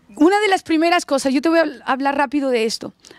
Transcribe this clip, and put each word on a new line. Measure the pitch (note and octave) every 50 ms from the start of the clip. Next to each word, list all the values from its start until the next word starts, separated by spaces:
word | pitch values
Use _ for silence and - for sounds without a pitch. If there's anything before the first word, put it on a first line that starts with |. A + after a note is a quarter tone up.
| _ - G3+
una | B3 D4+ F4+ G4 G#4
de | G#4+
las | G4+ F#4+ F4+
primeras | - - E4 D4+ E4 E4+ F4 F4 -
cosas, | - C#4+ C4 - C#4 B3+
yo | C#4+
te | B3 E4
voy | E4 E4
a | D#4+
habl-, | D4 C4+ A3 -
hablar | - C4 B3+ C#4 C#4 C#4
rápido | C#4 C#4+ A#3+ C#4+ D4 C#4 C4+
de | B3 A3+ A3
esto. | A3+ - - C4 G#3+ - _ _ - -